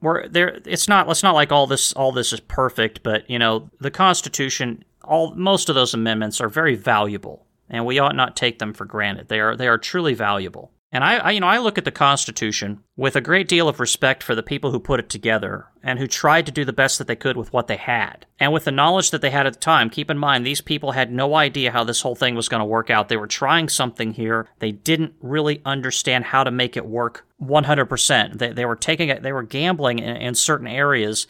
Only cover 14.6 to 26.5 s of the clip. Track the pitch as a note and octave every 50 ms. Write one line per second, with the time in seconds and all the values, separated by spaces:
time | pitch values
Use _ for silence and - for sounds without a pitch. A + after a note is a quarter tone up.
14.6 | - C3+ A#2 A#2 - - C#3 B2 A2+ - - G#2 - A2+ A2 G#2+ G2 F#2 - -
15.6 | - - _ _ - C3+ B2+ B2 C3+ B2+ - - - D3 D#3 E3 D#3+ D3 B2 D3
16.6 | C#3+ B2+ A2+ - C3+ C3+ - - C3+ - A#2 - - C3+ B2 A#2 G#2+ - - B2
17.6 | A2+ - G#2+ - - - A#2+ A2+ G2+ - - - - - _ - C#3 C#3+ D#3 D#3+
18.6 | - D3+ C3+ C3+ C#3+ E3 F3+ F#3+ F#3 - - D#3 - C#3 C3+ C#3+ C#3 C3+ - -
19.6 | - D#3+ D#3+ D3 A#2 A2+ - D3+ C#3+ - D3+ C#3+ D3 C#3+ C#3 B2 A#2+ C3 C#3+ -
20.6 | - - D3+ C#3+ D3 C#3 B2 C3 B2+ A#2 B2 B2+ C3+ C#3+ D3+ D#3 D3+ C#3 A#2+ C#3+
21.6 | C3 B2 A#2 A#2+ A#2 A2+ A#2 - - C3 A#2+ - C3+ B2 A#2+ A#2 A2+ - B2 A2+
22.6 | G#2+ G#2+ A2+ A2+ A2 - A#2 G#2+ G#2 - A#2+ G#2+ G#2 G#2 - - C#3+ C3+ D#3 E3+
23.6 | D#3+ - - - C3 A#2+ - - A#2 A2 G#2+ - A2+ A2 A2+ A2+ A2 - _ -
24.6 | A2+ A2 G#2 G#2 - D#3 D#3+ D#3+ D#3+ - - _ - B2 C#3 D#3 D3+ D3+ D3 D3
25.6 | - C3+ C3+ C3+ B2+ C3 - - - C#3 B2+ B2 A#2 - - C3+ C3+ C3